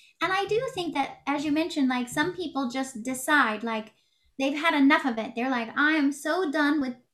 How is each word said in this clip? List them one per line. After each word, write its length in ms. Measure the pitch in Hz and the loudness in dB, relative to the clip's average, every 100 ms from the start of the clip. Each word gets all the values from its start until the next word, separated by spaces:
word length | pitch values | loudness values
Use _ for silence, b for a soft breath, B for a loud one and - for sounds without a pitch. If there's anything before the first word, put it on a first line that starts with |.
| b _ | b _
And 100 | 339 | -2
I 120 | 381 403 | 0 0
do 160 | 427 523 | 0 -2
think 200 | 381 339 285 | -4 -4 -2
that, 240 | 269 - - | -4 -4 -4
as 180 | 285 302 | -2 0
you 60 | |
mentioned, 380 | 302 330 311 262 | 0 0 0 0
like, 200 | 247 240 | 0 -2
some 260 | - 349 - | -2 -2 -2
people 340 | - - 247 | -6 -4 -4
just 340 | 254 254 214 | -4 -6 -6
decide, 600 | 247 262 - 294 233 214 | -6 -4 2 4 4 0
like, 300 | 233 220 220 _ _ _ _ - | -4 -6 -6 _ _ _ _ -4
they've 200 | 269 294 | -2 0
had 160 | 330 | 2
enough 320 | 302 277 320 277 | 6 6 6 2
of 120 | 226 | -2
it. 160 | 214 233 | -6 -4
They're 140 | 262 | -2
like, 200 | 247 220 - | -2 -4 0
"I 160 | 294 | 2
am 180 | 311 277 | 4 2
so 400 | 285 311 339 359 | 0 -2 0 0
done 300 | 302 285 302 | 2 2 2
with 140 | 254 247 _ | 0 -6 _